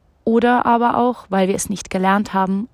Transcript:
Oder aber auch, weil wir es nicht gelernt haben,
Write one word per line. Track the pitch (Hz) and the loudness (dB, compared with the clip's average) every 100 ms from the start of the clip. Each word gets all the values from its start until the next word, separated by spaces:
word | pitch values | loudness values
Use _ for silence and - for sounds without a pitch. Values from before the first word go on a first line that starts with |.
| _ _ | _ _
Oder | - 226 240 240 - | 0 2 4 2 2
aber | 240 233 - | 2 2 0
auch, | 247 240 - | 0 -2 -4
weil | 190 190 | 0 0
wir | |
es | 196 - | 0 -4
nicht | 190 - | -8 -6
gelernt | 190 190 196 208 | -2 0 0 0
haben, | 190 190 196 226 | -2 -2 -2 -6